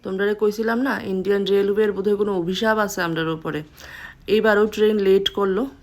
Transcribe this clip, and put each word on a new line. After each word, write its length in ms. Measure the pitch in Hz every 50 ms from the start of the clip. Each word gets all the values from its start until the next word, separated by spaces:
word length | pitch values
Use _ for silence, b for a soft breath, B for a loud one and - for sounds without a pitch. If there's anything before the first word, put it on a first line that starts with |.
তোমরা 320 | _ 196 190 190 202 208 208
কইছিলাম 460 | 208 214 208 202 220 220 220 233 233
না, 200 | 262 269 214 190 -
ইন্ডিয়ান 400 | 196 190 190 185 190 202 202 196
রেলওয়ের 480 | 185 196 196 196 196 202 214 220 208
বোধহয় 240 | 196 185 190 208 208
কোনো 220 | 202 208 202 196 180
অভিশাপ 400 | 170 170 185 185 226 220 220 214
আছে 240 | 208 190 - -
আমরার 260 | 175 170 165 160 160 160
উপরে। 340 | 160 160 - 165 151 151 151 B B B B B B B B B B B -
এইবারও 400 | - 196 220 202 220 208 202 214
ট্রেন 300 | 208 208 208 214 214 214 208
লেট 300 | 196 190 190 196 196 -
করলো 380 | - - 202 196 190 202 262 175 - -